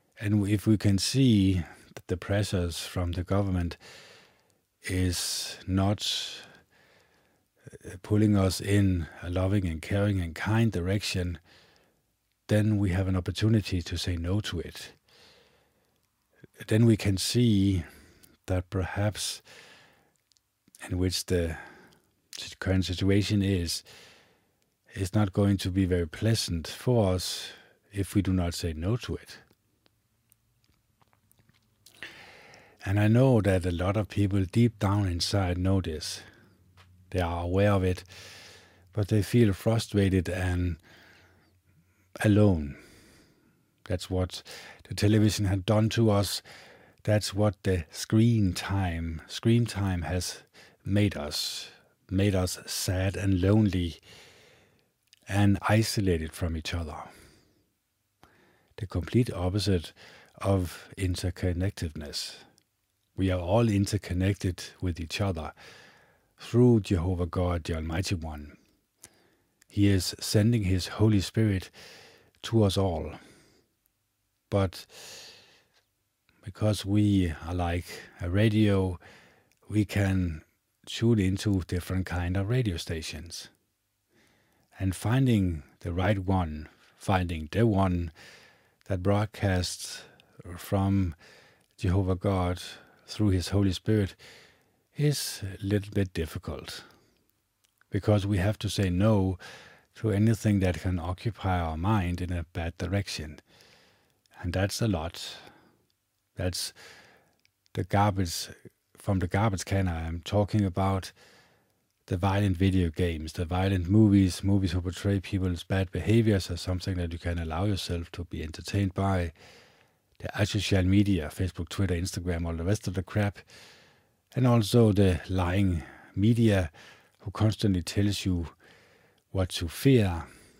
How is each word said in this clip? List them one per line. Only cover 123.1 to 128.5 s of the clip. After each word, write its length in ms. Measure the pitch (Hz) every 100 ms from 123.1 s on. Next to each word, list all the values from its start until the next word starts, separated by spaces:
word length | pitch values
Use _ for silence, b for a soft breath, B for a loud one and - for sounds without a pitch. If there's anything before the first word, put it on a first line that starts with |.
| 107 101 - - B B B B B B B _ -
and 120 | 127
also 440 | 120 104 120 113
the 280 | 98 98 87 -
lying 560 | 92 90 90 98 85 - B B -
media 560 | 104 117 113 101 90 - B B B B
who 120 | -
constantly 500 | - 107 104 107 90
tells 440 | 87 - 101 98 101
you 220 | 90 80